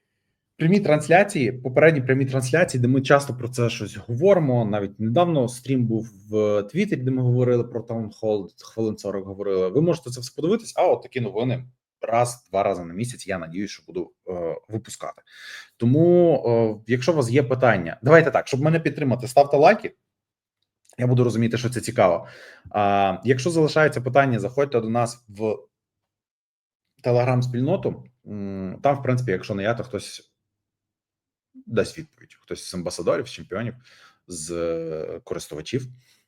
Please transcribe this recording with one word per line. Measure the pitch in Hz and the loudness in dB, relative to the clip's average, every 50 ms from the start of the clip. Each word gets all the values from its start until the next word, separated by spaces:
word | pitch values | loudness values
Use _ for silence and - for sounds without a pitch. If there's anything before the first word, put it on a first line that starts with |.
| _ _ _ _ _ _ _ _ _ _ _ | _ _ _ _ _ _ _ _ _ _ _
прямі | - 160 160 196 202 | 0 2 4 4 4
трансляції, | 202 - 151 151 151 - 160 185 208 - - 160 123 104 | 4 2 2 2 4 4 6 6 4 4 0 0 0 0
попередні | - - - 131 127 147 151 165 160 139 | -2 -4 -6 0 4 6 6 6 6 4
прямі | 123 131 131 135 135 | 2 0 2 2 0
трансляції, | 135 131 135 127 127 151 165 180 170 - 127 | 0 -2 -2 -2 2 2 2 2 2 0 0
де | 123 | 2
ми | 123 135 135 | 2 2 2
часто | 135 - 143 143 139 131 123 | 4 4 4 4 2 -2 -8
про | - 131 123 | -8 -8 -8
це | - 123 120 117 | -4 -2 -2 -2
щось | - - 107 95 - | -2 -6 -10 -10 -12
говоримо. | 104 - - 117 120 170 202 196 180 156 131 123 120 113 | -14 -10 -8 -4 2 4 4 4 4 4 0 0 0 0
Навіть | 104 104 104 98 95 - - | -2 -2 -4 -4 -6 -6 -4
недавно | 110 113 120 170 180 175 165 143 120 | -4 0 2 2 2 2 2 0 0
стрім | 113 - - - - 135 127 123 | -2 -4 -8 -6 -2 -2 0 0
був | 117 113 110 107 110 101 95 101 104 | 0 -2 -4 -4 -8 -14 -20 -12 -4
в | 107 107 107 104 104 104 101 | -2 0 0 2 0 -2 -2
Твіттері, | - - 175 214 208 160 131 | -4 -4 -4 -2 -2 -2 -4
де | 127 127 | -2 -2
ми | 131 127 | -2 0
говорили | 127 123 123 123 123 123 123 120 117 | 0 2 2 2 2 2 2 0 0
про | - - 113 | -2 -8 -10
Town | 107 - 113 113 110 104 - - | -8 -8 -8 -8 -8 -10 -10 -6
Hall, | 110 107 107 101 95 - _ _ - | -2 -2 -2 -2 -4 -10 _ _ -20
хвилин | - - 110 113 107 101 | -14 -6 -4 -4 -4 -4
сорок | - - 101 95 98 95 | -6 -6 -6 -6 -6 -8
говорили. | 98 95 95 101 101 95 92 92 92 | -10 -10 -8 -4 -2 -2 0 0 0
Ви | 92 139 | 2 2
можете | 165 175 156 - - 123 | 2 2 0 -2 -4 -12
це | 127 127 | -12 -12
все | 120 - - | -12 -12 -10
подивитись, | - 147 175 220 233 226 - - | -4 -2 -2 -2 -2 -4 -6 -2
а | - 175 | 0 2
от | 175 123 - | 2 2 0
такі | - - - 127 | -2 -8 -6 -6
новини | 117 101 92 107 123 131 117 - - - _ _ _ _ _ - | -6 -4 -4 -2 -2 -2 -4 -4 -8 -16 _ _ _ _ _ -10
раз, | - - 113 117 120 123 - - _ - | -4 0 2 2 0 0 -4 -12 _ -4
два | - 95 101 | -2 0 0
рази | 101 95 87 85 | 0 0 -2 -6
на | 82 85 | -10 -8
місяць, | 95 120 120 104 - - | -8 -8 -8 -8 -12 -8
я | 95 95 | -6 -6
надіюсь, | 90 80 80 85 98 104 95 | -6 -6 -10 -8 -8 -8 -8
що | - - _ | -10 -16 _
буду, | - - 90 85 - _ _ - | -10 -8 -8 -8 -10 _ _ -12
е, | 90 92 87 85 82 - - _ - | -10 -8 -6 -6 -6 -8 -10 _ -10
випускати. | 110 107 - - - - - - - - _ _ - - - - - - - _ _ | -10 -10 -10 -10 -16 -14 -14 -14 -14 -16 _ _ -20 -20 -20 -20 -20 -20 -20 _ _
Тому, | - 117 120 131 156 165 175 175 175 175 170 147 - - | -2 2 4 4 6 6 6 6 6 6 4 4 2 2
е, | 120 117 117 113 110 107 104 - - | 2 2 2 2 0 -2 -6 -4 -4
якщо | 123 123 - 180 165 | -2 0 0 0 2
у | |
вас | 151 123 113 | 2 2 2
є | 120 147 127 | 2 2 2
питання, | 123 131 127 131 120 107 92 82 82 - - | 2 0 2 4 4 4 2 -2 -6 -8 -2
давайте | 110 131 160 165 - 139 | 4 6 8 8 6 6
так, | - 87 - | 0 0 -2
щоб | - - 127 | -2 -4 0
мене | 147 156 160 165 | 0 2 2 2
підтримати, | 160 175 - - 147 131 120 127 117 | 0 -2 -4 -2 -2 0 0 -2 -2
ставте | 107 - 143 139 - 151 | 2 4 4 4 4 4
лайки. | 139 151 180 220 214 - - - _ _ _ _ _ _ _ _ _ _ _ _ _ _ _ _ _ _ _ - | 6 6 6 4 4 -2 -12 -14 _ _ _ _ _ _ _ _ _ _ _ _ _ _ _ _ _ _ _ -6
Я | - 123 | -2 0
буду | 127 127 123 123 | 2 4 4 2
розуміти, | 123 107 110 117 113 127 | 2 2 0 0 0 0
що | 123 - 120 | -2 -4 -4
це | 123 110 | -6 -6
цікаво. | - - 120 123 101 90 85 85 - - - - - - - - - - | -6 -2 2 4 4 4 4 2 -4 -10 -20 -20 -20 -20 -20 -20 -14 -6
А, | - 104 101 101 101 101 98 98 92 - - | -2 0 2 2 2 2 2 0 0 -2 0
якщо | 117 131 123 - 180 | 0 0 0 0 -2
залишається | 165 165 156 147 - 156 151 143 - 123 | 0 2 0 2 4 2 2 2 2 -2
питання, | 123 131 123 139 139 131 117 107 | -4 2 4 4 4 4 2 0
заходьте | 98 98 - 139 143 139 131 117 | -2 -2 0 -2 -2 0 0 -2
до | 110 110 | -2 0
нас | 113 120 120 120 - - _ | -2 -2 -2 -2 -6 -14 _
в | - 98 101 110 107 101 - - _ _ _ _ _ _ _ _ _ _ _ _ _ _ _ _ _ _ _ _ _ _ _ _ _ _ _ - | -18 -10 -6 -4 -4 -4 -6 -10 _ _ _ _ _ _ _ _ _ _ _ _ _ _ _ _ _ _ _ _ _ _ _ _ _ _ _ -2
Telegram-спільноту. | 127 120 123 123 127 127 123 123 127 123 120 131 151 190 196 - 120 87 - - - _ _ - | 2 2 2 4 2 2 0 0 -2 -2 -2 0 0 0 -2 -2 -4 -6 -8 -16 -20 _ _ -16
М, | - 104 101 101 98 98 95 95 92 - - - | -14 -12 -10 -10 -8 -8 -8 -8 -10 -8 -2 0
там, | 139 143 | 0 0
в | 123 127 | 0 0
принципі, | 127 127 123 123 113 | -2 -2 -2 0 -2
якщо | 92 90 - - 104 | -4 -4 -4 -6 -6
не | 98 95 | -4 -2
я, | 110 117 | -2 -2
то | 113 95 | -4 -6
хтось | - - 98 - - - - _ _ _ _ _ _ _ _ _ _ _ _ _ _ _ _ _ _ _ _ _ _ _ _ _ _ _ | -8 -10 -10 -10 -10 -18 -20 _ _ _ _ _ _ _ _ _ _ _ _ _ _ _ _ _ _ _ _ _ _ _ _ _ _ _
дасть | 262 262 214 117 104 90 - - | -20 -12 -6 -4 -4 -4 -4 -6
відповідь. | - 160 _ _ _ - _ _ _ | -16 -16 _ _ _ -20 _ _ _
Хтось | _ - 90 - - - | _ -14 -14 -14 -12 -12
з | - | -10
амбасадорів, | 90 82 82 - - 85 - 85 143 - | -8 -8 -8 -8 -4 -2 -2 -2 -2 -4
з | - | -10
чемпіонів, | - - 80 - 90 104 117 120 127 - _ _ _ _ - - _ _ _ | -14 -18 -14 -10 -8 -8 -8 -8 -10 -14 _ _ _ _ -20 -20 _ _ _
з, | - 90 78 78 82 | -16 -14 -12 -10 -8
е, | 85 85 85 85 82 82 - 82 78 78 - - 82 85 - | -6 -6 -4 -4 -4 -6 -6 -8 -8 -10 -10 -10 -12 -14 -10
користувачів, | - - 85 - - - 76 80 - - 123 127 - - - _ _ _ _ _ | -10 -10 -10 -10 -12 -12 -12 -10 -6 -6 -6 -6 -8 -18 -20 _ _ _ _ _